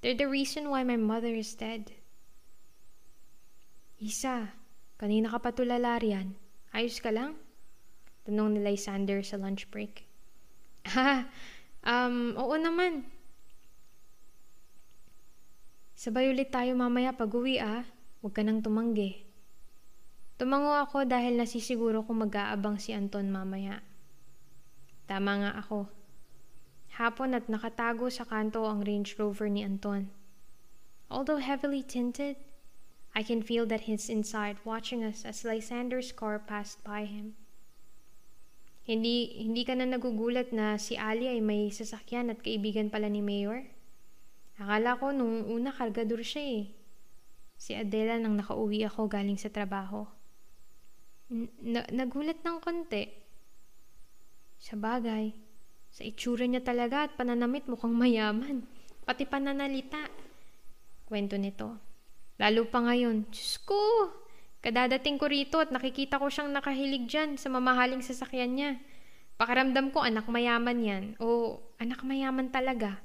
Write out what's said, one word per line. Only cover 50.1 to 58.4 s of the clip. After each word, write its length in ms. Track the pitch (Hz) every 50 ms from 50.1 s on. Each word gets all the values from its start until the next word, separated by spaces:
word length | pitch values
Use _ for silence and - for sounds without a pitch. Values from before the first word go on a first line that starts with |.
| - - - - - - - - - - - - - - - - - - - - - - - -
"N-, 240 | 247 226 233 - - -
na-, 280 | - 233 233 233 - - -
nagulat 480 | 247 262 247 247 277 294 311 330 320
ng 160 | - 339 339 330
konti." 480 | 330 339 339 339 330 330 - 202 202 - - - - - - - - - - - - - - - - - - - - - - - - - - - - - - -
"Sabagay, 880 | - - - 208 202 220 240 254 226 233 220 220 214 220 214 - - - - - - - - - - -
sa 140 | - - -
itsura 400 | 220 214 - - 240 240 226 247
niya 160 | 247 247 254
talaga 480 | 254 254 240 240 240 233 254 285 302 294
at 80 | 302 -
pananamit 480 | 254 247 240 240 240 240 254 294 -
mukhang 300 | - 240 226 - 233 233 233
mayaman. 680 | 240 247 240 220 214 214 208 220